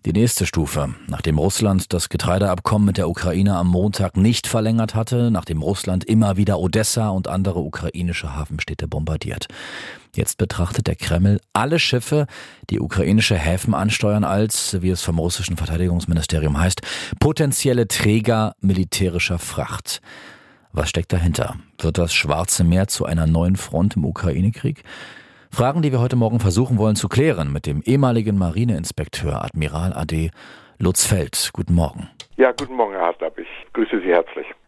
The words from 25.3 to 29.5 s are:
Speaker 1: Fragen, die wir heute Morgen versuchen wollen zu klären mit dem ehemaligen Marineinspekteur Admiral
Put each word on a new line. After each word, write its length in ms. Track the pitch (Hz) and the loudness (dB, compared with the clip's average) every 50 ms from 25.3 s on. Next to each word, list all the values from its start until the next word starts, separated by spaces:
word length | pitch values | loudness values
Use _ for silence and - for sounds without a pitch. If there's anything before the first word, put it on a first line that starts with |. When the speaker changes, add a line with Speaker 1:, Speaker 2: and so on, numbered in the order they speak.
| - - - _ | -20 -20 -20 _
Speaker 1:
Fragen, 300 | - - 117 127 143 170 | -2 0 0 2 2 2
die 100 | 156 147 | 0 2
wir 80 | 131 127 | 2 2
heute 160 | 120 131 - | 0 2 2
Morgen 240 | 123 117 110 110 117 | 2 2 2 2 2
versuchen 360 | 110 98 85 98 131 127 127 104 | 2 2 2 2 2 2 2 2
wollen 180 | 107 107 104 | 2 2 2
zu 120 | - - 92 | 0 -2 0
klären 440 | - 123 139 160 127 87 76 69 | 2 2 2 2 2 0 -2 -2
mit 140 | 69 73 - | -4 -4 -4
dem 160 | 76 71 76 - | -2 -4 -2 0
ehemaligen 540 | - 127 139 139 127 117 117 107 107 101 98 | 2 2 4 4 4 2 2 2 2 2 2
Marineinspekteur 1040 | 92 85 78 98 117 120 107 73 85 - - - 78 - - - - 76 - 52 - | 2 0 0 0 0 0 0 -2 -4 -6 -6 -8 -8 -6 -6 -6 -4 -4 -4 -4 -6
Admiral 480 | - | -6